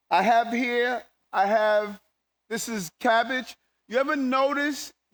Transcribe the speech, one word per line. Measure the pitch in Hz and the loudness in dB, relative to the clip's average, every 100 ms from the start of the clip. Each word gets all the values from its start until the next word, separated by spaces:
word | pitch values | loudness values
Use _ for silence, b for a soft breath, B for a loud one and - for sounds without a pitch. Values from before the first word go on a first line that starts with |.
| - | -2
I | 175 | 2
have | 202 233 220 | 4 2 2
here, | 240 247 240 247 247 - _ _ | -2 -2 0 0 -4 -10 _ _
I | 202 196 | -2 2
have, | 220 214 208 208 202 _ _ _ _ - | 2 4 2 0 -8 _ _ _ _ -10
this | 226 - | -8 -6
is | 220 160 - | -8 -8 -4
cabbage. | 240 226 240 262 - - _ _ - | 0 2 0 -4 -8 -16 _ _ -4
You | 233 | -2
ever | 277 302 | 0 -2
notice | 254 269 269 285 294 269 - _ _ | 0 0 0 0 -2 -4 -10 _ _